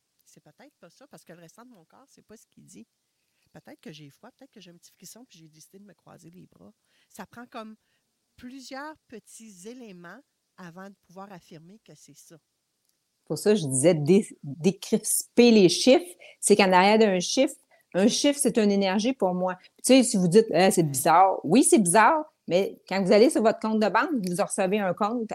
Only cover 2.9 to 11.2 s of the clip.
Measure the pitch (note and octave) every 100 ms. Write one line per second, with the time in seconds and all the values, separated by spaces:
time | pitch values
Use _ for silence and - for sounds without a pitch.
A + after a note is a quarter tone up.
2.9 | _ _ _ _ _ _ D#3+ - D4+ A#3
3.9 | D3+ D3 _ A#3 _ C4+ A3 F3 E3+ _
4.9 | _ F3+ A3 C4 E3+ D#3+ D3+ _ G3 G3+
5.9 | E3 _ - E3+ F3+ - _ G3+ _ _
6.9 | _ _ - F#3 A#3+ B3 A#3+ A3 G#3+ _
7.9 | _ _ _ _ _ B3 C4+ B3 C4+ G#3
8.9 | - _ A3 _ - A3+ F3+ G#3 B3+ A3+
9.9 | F3+ F3 A3+ _ _ _ _ F3+ F3 G3
10.9 | G3 _ F3+